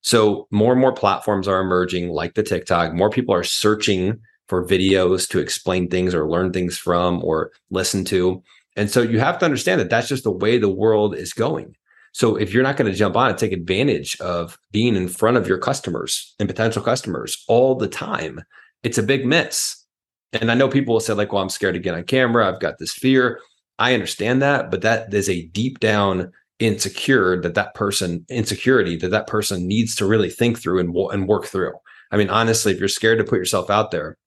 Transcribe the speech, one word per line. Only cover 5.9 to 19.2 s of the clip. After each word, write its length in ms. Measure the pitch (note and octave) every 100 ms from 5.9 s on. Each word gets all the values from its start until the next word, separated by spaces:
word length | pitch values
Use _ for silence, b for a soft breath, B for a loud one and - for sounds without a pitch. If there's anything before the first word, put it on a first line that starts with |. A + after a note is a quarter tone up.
| F2+ F2+ F2
or 140 | D#2
learn 240 | E2+ F#2
things 240 | F2+ F2+ -
from 460 | - F2 F2 F2
or 280 | E2+ D#2+ - b _
listen 360 | F#2 F#2 G2 F#2
to. 360 | F#2+ F2+ F#2 b b b -
And 120 | G#2
so 120 | B2
you 180 | A#2 A2+
have 180 | C#3 F3
to 60 | E3+
understand 340 | B2+ - F#3
that 80 | F2
that's 180 | A2+ A#2+
just 160 | C#3
the 80 | A2
way 260 | F#2 G#2+ B2
the 120 | G#2
world 460 | F#2+ A2 G#2+ G#2+ -
is 180 | -
going. 420 | - A#2 D#3+ - - _ b b
So 220 | - A#2 G2
if 160 | G2+
you're 100 | G#2+
not 140 | C3+ C#3
gonna 160 | A2+
jump 240 | F#2 G2+ A#2
on 120 | B2+
and 80 | F#2+
take 140 | G#2+
advantage 680 | F2+ E2+ F#2+ C#3 G#2 - -
of 360 | F2+ F2 E2+ - _
being 240 | G2+ A#2+ G2+
in 140 | F2+
front 260 | - A2 B2
of 120 | F#2
your 80 | F#2
customers 760 | - C#3 - E2 - - - _
and 80 | G#2
potential 340 | - A2+ G#2+
customers 600 | - C3 - D2 G#1+ - -
all 260 | B2 B2+ -
the 140 | -
time, 520 | - G3 - - - - b b _
it's 140 | A#2 A#2
a 60 |
big 220 | G#2 C3+